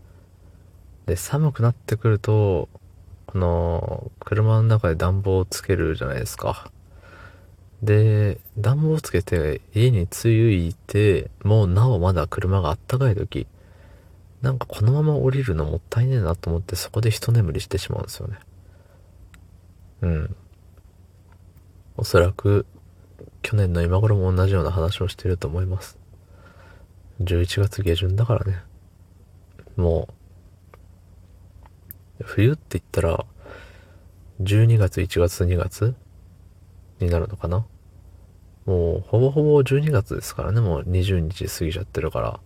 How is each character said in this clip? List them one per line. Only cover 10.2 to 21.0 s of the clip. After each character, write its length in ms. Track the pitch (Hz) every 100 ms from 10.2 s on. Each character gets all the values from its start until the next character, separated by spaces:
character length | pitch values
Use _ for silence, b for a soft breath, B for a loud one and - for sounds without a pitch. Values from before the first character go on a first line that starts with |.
| 117 110 113 95 82
い 40 |
て、 580 | - - 101 104 85 - -
も 220 | 95 110
う 20 | 95
な 240 | 92 127
お 80 | 104
ま 160 | 90
だ 120 | 87 76
車 360 | - 90 98
が 80 | 85
あ 20 |
っ 60 | -
た 180 | - 127
か 140 | 135
い 40 |
時、 320 | 95 - - - - B B B B B B B -
な 120 | 127
ん 60 | 131
か 80 | -
こ 160 | - 107
の 80 |
ま 80 | 143
ま 140 | 156 147
降 120 | 131
り 160 | 135
る 100 | 123
の 120 | 80 76
も 100 | 80
っ 40 | -
た 100 | 113
い 60 | 127
ね 100 | 127
え 40 |
な 140 | 85
と 140 | 85 -
思 120 | 82
っ 20 |
て、 120 | -
そ 160 | 92 -
こ 120 | 107
で 80 | 113
一 200 | - -
眠 220 | 117 90
り 80 | 71
し 60 | -
て 100 | 92
し 160 | -
ま 60 | -
う 20 |
ん 40 |
で 40 | -
す 80 | -
よ 60 | -
ね。 120 | 101 - - b b b b b b - - - - - - - -
う 80 | 90
ん。 280 | 80 80 - - - - - - _